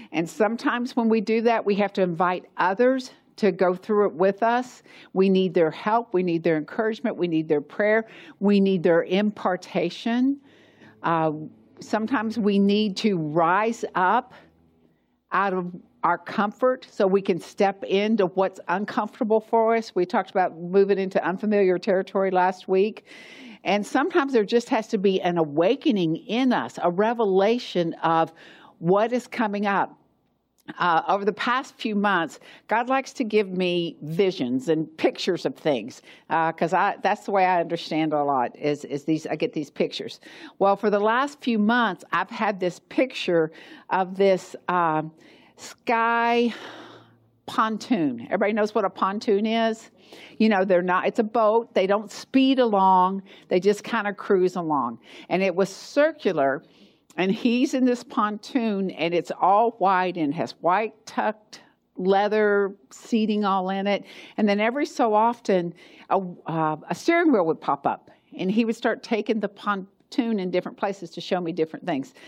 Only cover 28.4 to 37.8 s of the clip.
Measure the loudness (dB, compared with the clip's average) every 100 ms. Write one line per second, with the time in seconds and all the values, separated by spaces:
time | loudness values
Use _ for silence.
28.4 | -20 -20 -20 -6 0 2 2 -2 -6 -4
29.4 | -4 -2 -2 0 -2 -6 _ _ _ _
30.4 | _ _ -16 -4 0 0 2 0 0 -4
31.4 | -2 -2 -4 -8 -4 0 2 2 0 -6
32.4 | -20 -16 -4 -2 0 -2 -4 -6 -2 0
33.4 | 0 -2 -2 0 -4 -8 -8 0 0 0
34.4 | -2 -4 0 -2 -2 -2 -2 -2 -4 -2
35.4 | -4 -4 -2 -2 -4 -16 -20 -20 -4 -2
36.4 | -2 -2 0 0 0 0 -2 -2 0 2
37.4 | 2 2 0 -4